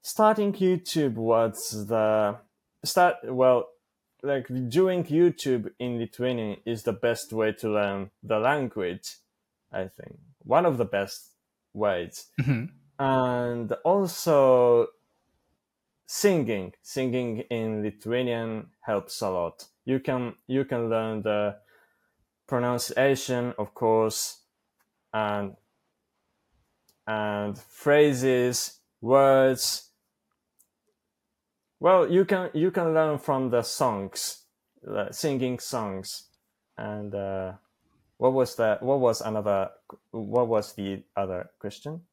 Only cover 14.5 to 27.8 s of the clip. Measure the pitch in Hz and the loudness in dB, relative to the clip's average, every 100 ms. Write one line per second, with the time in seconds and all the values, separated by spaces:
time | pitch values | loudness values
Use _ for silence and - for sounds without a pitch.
14.5 | 127 123 120 113 _ _ _ _ _ _ | 6 8 6 4 _ _ _ _ _ _
15.5 | _ _ _ _ _ - - 208 175 117 | _ _ _ _ _ -14 0 2 2 0
16.5 | 104 90 _ - 139 131 123 123 110 - | -4 -6 _ -10 -4 -2 -2 -4 -6 -6
17.5 | 117 110 107 104 104 110 123 127 117 113 | -4 -4 -4 -6 -6 -4 -2 -2 -4 -6
18.5 | 110 - _ - 104 - - 101 90 85 | -10 -12 _ -4 -4 -4 -6 -4 -2 -4
19.5 | - - _ - 131 135 127 120 - - | -8 -20 _ -4 -2 -2 -4 -6 -10 -6
20.5 | 131 135 123 117 113 110 110 104 104 104 | -4 -2 -4 -2 -2 -2 -4 -2 -2 -2
21.5 | 101 _ _ _ _ _ _ _ _ _ | -6 _ _ _ _ _ _ _ _ _
22.5 | 127 123 120 - - 135 135 - 123 123 | -2 -2 -4 -4 0 2 2 -2 -4 -4
23.5 | 113 104 - 117 110 110 - - - _ | -6 -10 -2 2 2 2 -2 -8 -10 _
24.5 | _ _ _ _ _ _ 110 104 104 101 | _ _ _ _ _ _ -4 -2 -4 -6
25.5 | - _ _ _ _ _ _ _ _ _ | -12 _ _ _ _ _ _ _ _ _
26.5 | _ _ _ _ _ - 107 107 104 104 | _ _ _ _ _ -6 -4 -2 -2 -4
27.5 | 101 - - | -8 -16 -4